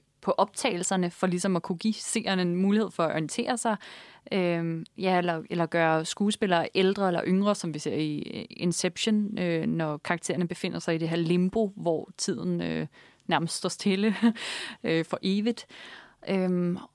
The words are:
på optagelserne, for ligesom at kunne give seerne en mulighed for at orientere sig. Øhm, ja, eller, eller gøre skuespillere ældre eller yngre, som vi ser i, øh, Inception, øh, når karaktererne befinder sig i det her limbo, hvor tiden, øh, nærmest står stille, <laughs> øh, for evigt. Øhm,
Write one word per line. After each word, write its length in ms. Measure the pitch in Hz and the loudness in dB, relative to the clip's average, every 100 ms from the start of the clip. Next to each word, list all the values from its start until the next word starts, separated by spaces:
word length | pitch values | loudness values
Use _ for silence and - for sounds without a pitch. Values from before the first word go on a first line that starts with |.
| - _ | -14 _
på 100 | - - | -2 2
optagelserne, 760 | 202 - 269 180 170 190 175 | 0 0 -2 -2 0 0 0
for 160 | - 185 | 0 0
ligesom 300 | 180 190 175 | 2 0 0
at 60 | |
kunne 160 | - 175 | -2 -2
give 160 | 220 | -2
seerne 480 | 214 - 233 196 190 | -2 -2 -2 0 0
en 140 | 180 175 | 0 2
mulighed 340 | 196 208 208 | 2 2 2
for 120 | - | 0
at 60 | 165 | 0
orientere 480 | 160 156 - 240 247 | 0 -2 -2 -2 0
sig. 180 | 240 208 - - - - - | 0 -2 -4 -18 -20 -20 -4
Øhm, 520 | 196 175 170 165 165 - - | 0 2 0 -2 -4 -8 -4
ja, 200 | 185 180 | 2 2
eller, 240 | 175 165 - | 2 -2 -2
eller 160 | 175 165 | -2 0
gøre 380 | 170 165 160 | 4 4 4
skuespillere 640 | 160 - 202 208 202 175 156 | 0 0 0 2 2 2 2
ældre 320 | - 190 196 196 | 2 2 4 2
eller 160 | 175 - | 2 2
yngre, 280 | 185 202 | 4 4
som 200 | 202 175 | 0 -2
vi 40 | 151 | -4
ser 160 | 156 | -4
i, 240 | 107 156 147 - | -2 -2 -4 -6
øh, 100 | - - | -8 -12
Inception, 880 | - 175 170 180 175 - 214 208 208 | -4 -2 0 -2 -2 2 2 2 -2
øh, 280 | 180 165 160 | 0 0 0
når 300 | 165 156 151 | 0 -2 -2
karaktererne 520 | - 175 - 180 175 | -2 -2 -2 -2 -2
befinder 300 | 180 185 170 | -2 -6 -4
sig 160 | 175 | -2
i 40 | 165 | 0
det 100 | 160 | 0
her 80 | 170 | 0
limbo, 560 | 165 180 185 226 208 196 | 2 4 4 2 -2 -2
hvor 320 | 165 156 - - | -2 -2 -4 -6
tiden, 420 | - 151 180 175 | -4 -2 -2 -2
øh, 260 | 175 160 156 - - _ - | -2 -2 -4 -8 -20 _ -2
nærmest 300 | 160 165 - | 0 0 -4
står 120 | 185 | -6
stille, 480 | - 202 190 214 185 233 220 - | -2 0 2 0 2 2 2 -4
<laughs> 360 | - - - | -8 -10 -6
øh, 200 | - 165 | -2 0
for 140 | 160 - | 0 -2
evigt. 440 | 190 202 214 233 - - - - - _ - | 0 0 0 -2 -8 -18 -18 -18 -20 _ -2
Øhm, 500 | 196 185 180 175 180 - | 0 2 2 0 -2 -8